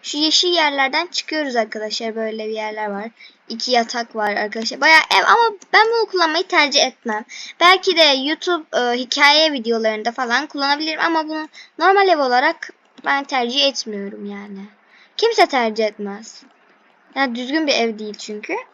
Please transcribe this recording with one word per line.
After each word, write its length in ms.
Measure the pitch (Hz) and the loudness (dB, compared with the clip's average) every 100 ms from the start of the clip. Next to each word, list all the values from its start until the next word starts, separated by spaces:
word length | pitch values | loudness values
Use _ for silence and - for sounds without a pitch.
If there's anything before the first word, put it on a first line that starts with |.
| - | -8
Şu 100 | 294 | -2
yeşil 360 | 311 311 359 | 0 2 0
yerlerden 540 | 349 302 277 269 302 349 | 2 0 0 -2 -2 -4
çıkıyoruz 480 | - - 311 285 240 | -8 -6 -4 -2 -2
arkadaşlar. 600 | 220 220 214 214 226 220 | -4 -6 -8 -6 -6 -6
Böyle 320 | 220 220 220 | -6 -6 -8
bir 60 | |
yerler 360 | 220 214 214 214 | -6 -8 -6 -6
var. 180 | 202 226 _ - _ _ | -6 -10 _ -20 _ _
İki 220 | 226 233 | -8 0
yatak 440 | 247 233 247 233 220 | 0 0 -4 -8 -4
var 180 | 208 202 | -2 -2
arkadaşlar. 460 | 208 226 220 - | -4 -6 -6 0
Bayağı 200 | 285 320 - - | 6 6 6 2
ev 40 | - | 4
ama 280 | 427 466 403 - | 4 4 0 0
ben 140 | 392 440 | 4 4
bunu 180 | 466 427 | 2 0
kullanmayı 420 | 370 330 311 370 | 0 0 0 0
tercih 360 | 359 294 285 | 2 2 2
etmem. 420 | 262 - 233 214 226 - - - | 0 -2 -6 -6 -8 -18 -18 2
Belki 380 | 339 370 381 330 | 4 4 2 4
de 40 | |
YouTube, 640 | 311 269 269 311 - 349 311 | 4 4 0 -4 -2 -2 -2
e, 240 | - 247 240 | -2 0 -2
hikaye 560 | 247 285 285 294 320 | -4 2 4 6 4
videolarında 580 | 285 226 226 220 214 214 | 0 -2 0 0 -2 -4
falan 360 | 233 233 240 294 | -4 -2 -2 -2
kullanabilirim 520 | 294 277 285 311 311 | -4 -2 -2 -2 -2
ama 280 | 330 320 311 | 0 0 -2
bunu 220 | 311 311 - - - | -8 -10 -16 -20 0
normal 280 | 339 392 392 | 2 4 4
ev 120 | 320 | 2
olarak 500 | 269 247 294 330 - - _ - - | 2 2 2 -2 -12 -20 _ -10 -4
ben 180 | 277 | -4
tercih 440 | 277 269 240 262 277 | -2 -2 -2 2 0
etmiyorum 580 | 269 233 208 196 208 202 | 0 -10 -8 -10 -10 -14
yani. 400 | 202 208 196 202 _ _ _ _ - | -14 -14 -16 -18 _ _ _ _ -2
Kimse 280 | 453 427 339 | 0 4 4
tercih 400 | 269 226 214 214 | 4 0 0 -2
etmez. 580 | 214 202 202 220 - - _ _ _ _ _ _ - | -2 -10 -10 -16 -20 -20 _ _ _ _ _ _ -4
Yani 200 | 269 233 | -2 -2
düzgün 320 | 254 311 302 | -4 -2 2
bir 60 | |
ev 260 | 233 233 214 | 2 0 -4
değil 140 | 214 | -10
çünkü. 420 | 208 - 208 208 392 508 | -12 -12 -12 -8 -10 -10